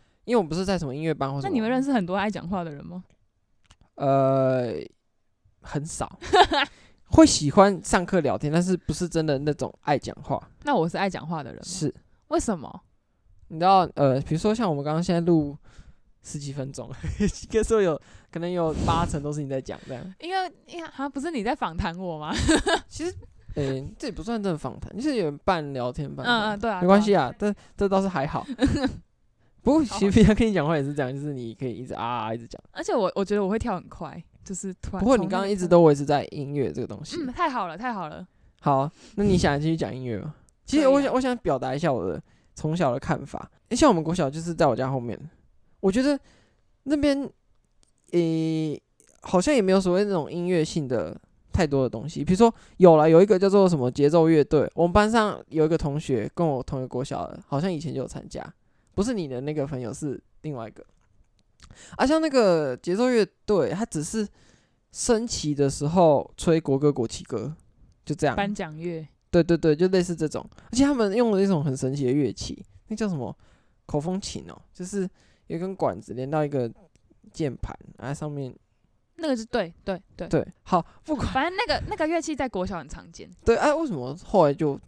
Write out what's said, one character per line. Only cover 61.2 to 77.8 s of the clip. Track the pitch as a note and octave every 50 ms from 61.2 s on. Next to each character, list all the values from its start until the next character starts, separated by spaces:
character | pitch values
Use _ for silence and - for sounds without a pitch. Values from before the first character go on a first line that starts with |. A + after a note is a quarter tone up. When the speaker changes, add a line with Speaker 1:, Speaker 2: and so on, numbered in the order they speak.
| _ _ _ _ _ _ _ _ - - - - - - -
Speaker 1:
啊， | - A3
像 | C4 D#4 D#4+
那 | D#4+ D#4
个 | C4+ B3+ A3 F#3+ E3+ D#3+ D3+ C3+ B2
节 | B2+ - E3+ F3+
奏 | G#3 B3 B3+
乐 | B3 A3+ G3 - _ _ _
队， | - G#3 F3+ C#3 G2
它 | C3 F#3 A#3
只 | - - D#3 D3+
是 | - - A3+ G#3 - - _ _ _ _ _ _ _ _ _ _ _
升 | - - - - A#3 G#3+ A#3+
旗 | A#3 - - - D3+ D3
的 | C#3 C#3+ C3+
时 | - - C#3+
候 | D3+ E3 F#3+ F3 D#3+ C#3+ B2+ - - -
吹 | - - F3 D#3+ D#3+
国 | - C#3+ C3+
歌、 | C3+ D3 D3
国 | C3+ - A2+
旗 | A2+ - - F#3
歌， | - B2+ G#2 A2 C#3 D#3+ - _ _ _ _ - _ _ _ _
就 | - D3+
这 | - D#3
样。 | C#3+ A#2+
Speaker 2:
颁 | G3+ G3+ G3+ G#3
奖 | G3+ F#3+ D#3 D3+
乐。 | D#3 E3 F3 E3+ D#3+ D#3 - _ _ _ _
Speaker 1:
对， | - F3
对， | E3 E3 E3+
对， | D3+ - D#3+ D3+
就 | D3+ F3+
类 | F#3 F#3+ F#3 F3
似 | F3+ F3
这 | D#3+ D#3+
种。 | D3 - A2+ - - - - -
而 | - A3+
且 | A#3 C#4
他 | C#4+ D4
们 | A#3+ A3 G3+ F#3+
用 | A#3+ A#3+ A3+
了 | G3+ F#3+
一 | G3
种 | G3 F#3+ D3+ C#3+
很 | D3 C3
神 | C#3 - C3 C3+
奇 | C#3+ C3+
的 | B2
乐 | C3 D3 C#3 G#2+ -
器， | - - - - - - - _ - _ -
那 | A3
叫 | - A3
什 | G3+ F3
么？ | C#3+ - - D3 - _ _ _ _ _ _ _ _ _
口 | - -
风 | D3 C#3+ F3+ F#3 G3
琴 | - - - - - E2
哦， | C#2 - - _ _
就 | - F3+
是 | F3+ - G3+ F#3 F#3 - _ _ _ _ _ _
有 | - E3
一 | E3
根 | F3+ F#3+ F#3+
管 | F#3+ D#3+ B2 F2+ G2
子 | - - G#2
连 | B2 C3 C#3
到 | D#3 D#3 D3+
一 | D3
个 | D3 C3 A#2+ A#2 - - F#3+ _ _ _ _ _ _ _ _ -
键 | - - D#3+ C3+ -
盘， | - - - - -